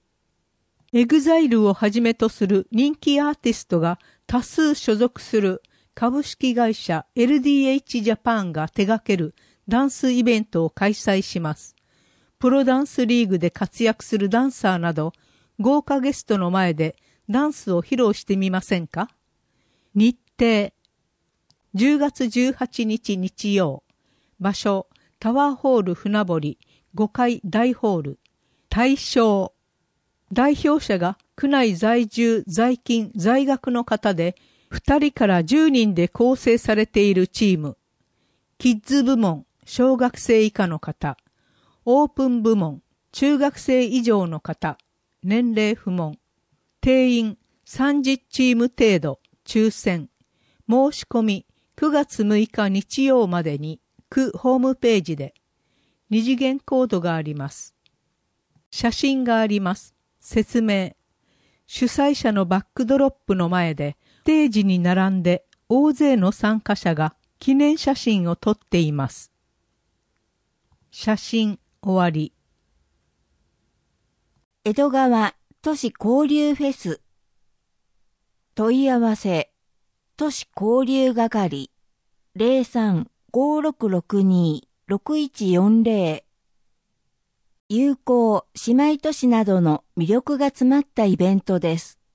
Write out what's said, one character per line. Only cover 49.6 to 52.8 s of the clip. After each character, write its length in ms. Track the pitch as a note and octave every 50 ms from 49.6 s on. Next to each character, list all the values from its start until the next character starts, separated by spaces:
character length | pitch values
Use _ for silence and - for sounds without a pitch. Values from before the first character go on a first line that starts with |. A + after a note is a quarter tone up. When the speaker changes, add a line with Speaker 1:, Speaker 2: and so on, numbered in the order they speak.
| A3 A3
Speaker 1:
選。 380 | - - - G3+ F3+ E3 C#3 - _ _ _ _ _ _ _ _ _ _ _ -
申 240 | A#3 B3+ C4+ D4
し 120 | - - -
込 180 | - - A#3
み、 240 | A3 G#3+ G3 G3 - _ _ _ _ _ _ -
九 120 | D4+ D4+
月 320 | D4 C#4+ D4 - - - G#3
六 200 | G#3 G#3+ G#3 A3 -
日 200 | - - G#3 G3
日 360 | F#3+ G3